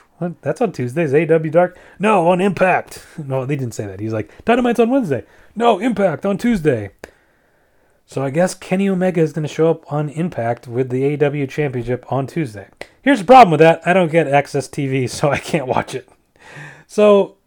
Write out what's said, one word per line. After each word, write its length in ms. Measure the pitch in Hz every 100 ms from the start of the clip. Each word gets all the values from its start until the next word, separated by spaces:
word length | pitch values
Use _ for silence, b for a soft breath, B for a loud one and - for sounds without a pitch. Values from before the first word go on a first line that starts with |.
| _ _
What? 240 | 175 160
That's 180 | 135 151
on 120 | 233
Tuesdays, 420 | 135 123 139 156
A 80 | 143
E 20 |
W 260 | 160 160 156
Dark?" 280 | 156 180 - B -
"No, 260 | 202 208 170
on 120 | 180
Impact." 640 | 196 - 185 143 - - - -
No, 220 | 135 131 127
they 80 |
didn't 200 | 143 123
say 120 | - 104
that. 140 | 95
He's 120 | 110
like, 200 | 110 107 B
"Dynamite's 360 | - 240 240 240
on 100 | 233
Wednesday." 340 | 277 196 131 - b b
"No, 240 | - 233 190
Impact 480 | 247 202 196 147 196
on 120 | 196
Tuesday." 520 | 240 220 151 117 101 - b b b b b b b b b b
So 180 | _ 131
I 80 | 135
guess 240 | 147 185
Kenny 340 | - - 190 196
Omega 320 | 185 185 175
is 140 | 160
gonna 120 | 160 151
show 240 | - 160
up 220 | 160 -
on 160 | 147 151
Impact 580 | 156 180 - 117 120 123
with 220 | 120 127
the 160 | 127
A 60 | 139
E 60 | 147
W 300 | 143 147 135
Championship 640 | - 147 123 113 123 -
on 160 | 131 131
Tuesday. 400 | 170 135 104 - _ B B
Here's 160 | 262 254
the 80 | 175
problem 240 | 254 202
with 100 | 147
that. 260 | 160 160 175
I 60 |
don't 180 | 185 170
get 160 | 165 143
access 400 | 143 139 143 -
T 200 | - 135
V 60 |
T 80 | 135
V, 40 | 123
<laughs> 120 | -
so 120 | 147
I 60 | 127
can't 300 | - 165 127
watch 280 | 113 -
it. 140 | 127 - _ _ B B B 147 B _
So 500 | - 208 202 185 -